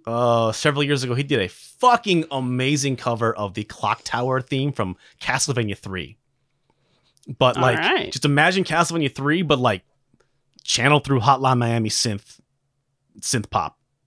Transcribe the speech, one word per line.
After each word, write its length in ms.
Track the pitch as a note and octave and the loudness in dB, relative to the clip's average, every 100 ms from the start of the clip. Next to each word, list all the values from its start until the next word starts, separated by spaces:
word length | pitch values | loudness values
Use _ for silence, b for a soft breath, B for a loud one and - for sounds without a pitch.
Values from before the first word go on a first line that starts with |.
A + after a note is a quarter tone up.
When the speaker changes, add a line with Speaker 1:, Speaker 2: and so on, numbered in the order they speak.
| - | -4
Speaker 1:
Uh, 460 | A#2 A#2+ A#2 A2+ | 0 2 4 2
several 300 | - D#3 C#3+ | 0 0 0
years 200 | C#3+ C#3+ | 0 0
ago, 120 | B2+ | -2
he 80 | B2 | -4
did 180 | C#3 B2+ | 0 -2
a 80 | F2+ | -2
fucking 760 | - - - B3 A#3 G#3 E3+ D#3 | -6 -20 0 4 4 4 0 0
amazing 640 | C#3 B2+ B2 C3 D3 C#3 B2 | -4 -2 -2 0 0 0 -2
cover 380 | B2 A2+ A2+ G#2+ | -2 0 0 -2
of 160 | G#2 | -4
the 100 | F#2+ | -6
Clock 360 | G#2 - G#2 A2+ | -10 -4 -2 -2
Tower 360 | - A#2 B2+ C3 | -4 -4 -2 -2
theme 320 | B2 C3+ C#3+ | -2 -4 -2
from 240 | C#3 G2 F2+ b _ | -4 -6 -8 b _
Castlevania 560 | - B2+ - B2 G#2+ G2 | -4 -2 -2 -2 -4 -6
three. 400 | G2+ F#2 C#2+ - _ _ _ _ _ _ _ _ _ _ - B2+ | -10 -10 -10 -16 _ _ _ _ _ _ _ _ _ _ -16 0
But, 180 | B2+ - | 2 4
Speaker 2:
All 60 | |
Speaker 1:
like, 160 | B2+ A#2+ | 2 2
Speaker 2:
right. 340 | F#3+ F#4 - | 0 0 -2
Speaker 1:
just 140 | B2 D3 | -2 0
imagine 380 | C#3+ E3 F#3+ | 4 4 2
Castlevania 500 | F3+ E3 E3+ E3 C#3 | 0 0 0 0 -2
three, 260 | - C#3 E3+ | -2 -2 0
but, 180 | D3+ C#3 | 2 2
like, 240 | B2 G2 - _ _ _ _ _ _ _ | 2 -2 -6 _ _ _ _ _ _ _
channeled 420 | - - C3 D3 | -6 0 4 2
through 160 | C#3 C3 | 2 2
Hotline 360 | A2 C3 C3 B2 | 4 2 2 2
Miami 320 | A#2 A#2 A2 | 0 0 -2
synth, 500 | - A#2 G2 - - _ _ _ _ _ _ _ - | -2 -2 -4 -10 -20 _ _ _ _ _ _ _ -12
synth 280 | - B2 G#2+ | -4 -4 -2
pop. 300 | G#2 D2+ - _ _ | -4 -4 -8 _ _